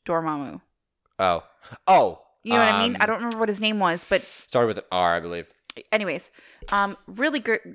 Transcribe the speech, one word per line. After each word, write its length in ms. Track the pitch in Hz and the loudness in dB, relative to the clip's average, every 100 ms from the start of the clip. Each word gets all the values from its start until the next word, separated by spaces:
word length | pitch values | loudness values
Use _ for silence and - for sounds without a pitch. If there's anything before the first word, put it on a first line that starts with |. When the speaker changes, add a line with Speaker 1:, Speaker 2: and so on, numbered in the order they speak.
| - | -4
Speaker 1:
Dormammu. 560 | 165 160 151 135 - _ _ _ _ _ - | -2 -2 -6 -8 -14 _ _ _ _ _ 0
Speaker 2:
Oh. 260 | 92 85 - _ - - - | 0 0 -4 _ -20 -4 6
Oh. 360 | 196 104 82 _ _ | 6 6 -2 _ _
Speaker 1:
You 120 | 220 | -2
know 40 | 233 | 2
what 80 | 226 | 4
I 40 | 202 | 2
mean? 140 | 233 247 | 0 0
Speaker 2:
Um, 60 | |
Speaker 1:
I 40 | 214 | 0
don't 100 | 226 | 0
remember 220 | 240 220 | -4 -2
what 100 | 220 | -2
his 120 | 202 | 0
name 180 | 214 214 | -2 0
was, 260 | 185 170 | 0 0
but 180 | - 190 | -2 -2
Speaker 2:
started 440 | - - - 127 117 | -2 -18 -4 2 2
with 100 | 98 | 0
an 60 | - | -4
R, 240 | 92 87 85 | 0 2 2
I 40 | |
believe. 260 | 85 85 85 _ - - - | -2 -10 -10 _ -16 -16 -4
Speaker 1:
anyways, 380 | 214 196 160 - _ - - - | -4 -2 -6 -8 _ -20 -18 -4
um, 240 | 202 202 - - | 0 0 -4 -14
really 320 | 196 294 285 | -4 -2 -2
gr-, 140 | 220 233 175 | -2 -4 -4